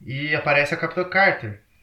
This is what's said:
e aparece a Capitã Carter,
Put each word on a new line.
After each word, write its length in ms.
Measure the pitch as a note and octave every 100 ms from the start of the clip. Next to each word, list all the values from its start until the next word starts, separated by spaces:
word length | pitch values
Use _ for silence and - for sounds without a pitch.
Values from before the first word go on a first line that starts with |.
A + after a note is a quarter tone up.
| A#2+
e 300 | C3+ D3 D#3
aparece 380 | D#3 C#3+ C#3+
a 40 | -
Capitã 280 | D#3 - F3+
Carter, 560 | F#3+ F#3+ F#3 A2 G2+ _ _